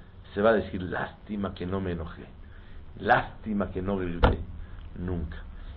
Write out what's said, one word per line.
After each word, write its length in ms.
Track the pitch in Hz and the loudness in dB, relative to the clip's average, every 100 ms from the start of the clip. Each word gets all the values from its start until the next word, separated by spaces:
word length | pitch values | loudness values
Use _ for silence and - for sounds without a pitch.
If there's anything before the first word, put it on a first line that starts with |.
| - - - | -16 -18 -6
se 80 | - | 4
va 80 | 110 | 8
a 40 | |
decir, 280 | 107 - 95 | 8 4 -4
"Lástima 720 | 87 64 67 - - 104 98 | -2 -2 -4 -8 -6 -2 -2
que 120 | - 90 | -2 -2
no 140 | 98 | 0
me 120 | 92 | 0
enojé, 340 | 87 82 - - - - - - - - - | -2 -4 -10 -14 -16 -16 -16 -14 -14 -12 0
lástima 720 | 104 127 - - 113 101 92 | 6 6 4 -6 -2 0 0
que 100 | 95 | 0
no 160 | 95 98 | 0 0
grité", 420 | 90 85 - 78 87 - - - - - | 0 6 6 6 -2 -8 -10 -10 -10 -6
nunca. 400 | 87 90 76 - - - - | -2 -2 -2 -6 -10 -10 -10